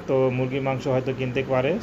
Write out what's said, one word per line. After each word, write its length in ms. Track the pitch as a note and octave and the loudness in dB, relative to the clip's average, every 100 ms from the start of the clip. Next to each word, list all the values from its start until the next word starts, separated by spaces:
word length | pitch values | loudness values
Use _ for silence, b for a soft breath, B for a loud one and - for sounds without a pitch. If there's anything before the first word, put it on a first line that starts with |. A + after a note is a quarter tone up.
| - | 0
তো 240 | C3+ C3 | 2 2
মুরগির 280 | B2 B2+ C#3 | 2 0 -2
মাংস 260 | C3+ B2+ C#3 | -2 -2 0
হয়তো 260 | B2+ B2+ B2+ | 0 0 -2
কিনতে 260 | B2+ B2+ C3 | -2 -2 0
পারে, 240 | C3 C3+ G#3 | 0 2 -2